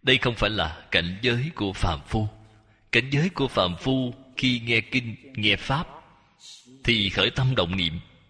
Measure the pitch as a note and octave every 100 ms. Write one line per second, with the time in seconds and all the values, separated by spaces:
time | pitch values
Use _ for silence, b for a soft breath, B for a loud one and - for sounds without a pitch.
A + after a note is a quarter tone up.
0 | B2 C3 B2+ A#2 G#2 G#2+ D#2+ D#2+ - F#2
1 | E2+ F#2+ B2 A#2+ C#3+ - G2+ F#2+ F2+ D2+
2 | - A2 G#2+ - b b b b b A#2
3 | C3 C#3 F3 - C3+ - F#2 E2+ C3 C3
4 | B2+ A#2+ - - C3 B2 A#2 A2+ A2 C3
5 | A#2 A2 - - G#2 G2 - C#3 - D3
6 | - - _ _ - - - C3+ B2 A2+
7 | G2 F2+ G2+ - C3 B2 E2+ F#2+ - E2
8 | - - _